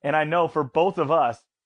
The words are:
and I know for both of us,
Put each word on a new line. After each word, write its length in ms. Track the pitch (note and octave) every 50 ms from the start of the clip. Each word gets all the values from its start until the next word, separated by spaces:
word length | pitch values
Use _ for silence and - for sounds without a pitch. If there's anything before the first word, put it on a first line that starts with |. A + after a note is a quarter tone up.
and 140 | - C#3+ D3+
I 80 | D#3 D3+
know 240 | D3+ E3 F3 E3+ D#3+
for 160 | - D#3 D3
both 340 | B2+ - D#3+ F3 G3 F3+ E3+
of 140 | D#3 C#3
us, 320 | D#3+ D#3+ C#3 A#2+ A#2 - _ _ _ _ _